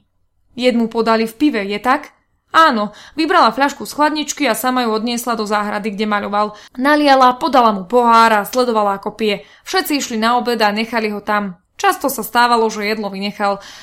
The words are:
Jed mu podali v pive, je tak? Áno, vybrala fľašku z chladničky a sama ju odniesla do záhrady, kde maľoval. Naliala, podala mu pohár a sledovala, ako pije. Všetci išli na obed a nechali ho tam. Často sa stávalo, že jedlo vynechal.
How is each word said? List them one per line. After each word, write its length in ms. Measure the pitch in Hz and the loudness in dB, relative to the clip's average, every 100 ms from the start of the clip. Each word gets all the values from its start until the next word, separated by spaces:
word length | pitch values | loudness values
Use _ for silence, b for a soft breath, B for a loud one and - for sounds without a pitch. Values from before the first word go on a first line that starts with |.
| _ _ _ _ _ - | _ _ _ _ _ -2
Jed 160 | 247 | 0
mu 160 | 233 226 | 2 0
podali 400 | 226 226 220 226 | -2 0 0 0
v 60 | - | 0
pive, 260 | 302 233 | 0 0
je 160 | 196 208 | -4 -4
tak? 380 | 247 294 - _ _ _ _ | -2 -2 -4 _ _ _ _
Áno, 460 | 320 320 226 208 B B | 2 4 2 -4 B B
vybrala 400 | - 320 359 226 | -4 0 4 2
fľašku 320 | 262 277 - | 2 -2 -2
z 80 | 214 | -8
chladničky 500 | - 302 302 294 - 262 | -2 0 0 -6 -2 -2
a 100 | 214 | -2
sama 240 | 254 254 | -2 -2
ju 80 | 233 | 0
odniesla 460 | 214 240 233 240 220 | -2 -2 -4 -4 -4
do 80 | |
záhrady, 500 | 208 208 208 208 214 | -2 -2 -2 -4 -6
kde 140 | 196 214 | -4 -2
maľoval. 480 | 208 202 208 214 B B - | -2 -2 -2 -2 B B -4
Naliala, 560 | 277 302 285 269 254 247 | 0 2 4 6 4 2
podala 400 | 320 254 226 202 | 2 4 4 2
mu 80 | |
pohár 480 | 180 247 233 226 226 | 0 2 4 6 6
a 160 | 208 196 | 4 0
sledovala, 500 | 254 247 220 202 196 | -2 0 0 0 -2
ako 160 | 208 | -6
pije. 300 | - 214 190 B B - | -4 -4 -4 B B -6
Všetci 240 | 381 370 285 | -4 -2 -4
išli 160 | - 226 | -4 -2
na 240 | 226 247 | 0 0
obed 180 | 233 233 | 0 0
a 140 | 208 | 0
nechali 380 | 208 226 233 214 | 0 -4 -4 -4
ho 80 | 202 | -6
tam. 400 | 202 208 202 175 _ - | -4 -4 -4 -10 _ -2
Často 340 | 392 370 277 | -2 0 -4
sa 80 | 262 | -6
stávalo, 480 | - 240 240 233 226 | -4 0 2 2 0
že 220 | 214 208 | -2 -6
jedlo 180 | 220 202 | -4 -6
vynechal. 540 | 190 202 202 202 196 B B | -6 -8 -4 -4 -4 B B